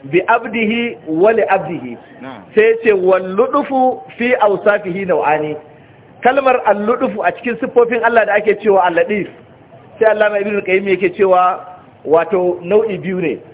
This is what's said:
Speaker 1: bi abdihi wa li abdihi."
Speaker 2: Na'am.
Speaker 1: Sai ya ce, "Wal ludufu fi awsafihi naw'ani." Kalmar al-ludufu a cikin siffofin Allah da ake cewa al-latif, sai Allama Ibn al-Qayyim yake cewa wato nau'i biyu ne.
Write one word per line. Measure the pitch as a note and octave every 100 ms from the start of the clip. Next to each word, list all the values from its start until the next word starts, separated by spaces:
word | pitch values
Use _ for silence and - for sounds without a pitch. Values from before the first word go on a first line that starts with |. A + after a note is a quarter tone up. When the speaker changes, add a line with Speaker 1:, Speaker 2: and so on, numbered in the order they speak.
Speaker 1:
bi | C#3 E3+ -
abdihi | A#3 A3+ A3+ G#3+ A#3 A#3 - D#3+
wa | D#3+ G#3
li | A3
abdihi." | G3 F#3+ D#3 D#3 B2 A2+ - -
Speaker 2:
Na'am. | B2+ A#2 F#2
Speaker 1:
Sai | -
ya | A3+ A3+
ce, | A3+
"Wal | G3 F3+ F#3 F#3 G3
ludufu | C4 C#4+ C4+ C4+ B3+ - - -
fi | A#3+
awsafihi | B3 G#3 F#3 G#3 G3+ F#3+ F3+ F#3+
naw'ani." | D#3 C#3+ D#3 D3+ D3+ - - - - - -
Kalmar | A#3+ C#4 C4+ B3 G#3+
al-ludufu | G3+ G#3 B3 B3+ G3+
a | F3
cikin | F3 A#3+ A3+
siffofin | C4 A#3+ A#3 A#3+
Allah | A3+ A#3 G#3
da |
ake | G3+ G#3+ G3+
cewa | A3 G3
al-latif, | F3+ E3+ E3+ G#3 D#3 - - - - - - -
sai | A3
Allama | G#3+ G#3 G#3
Ibn | G3+ G3+
al-Qayyim | F#3 F#3+ G3+
yake | F#3 F#3 F3+
cewa | F#3+ F3+ F3+ F#3+ - - - -
wato | C3 D#3+ E3 F#3+ F3+ F3+
nau'i | E3+ G#3 A3+ F3+
biyu | D#3+ F#3
ne. | E3 G#2+ -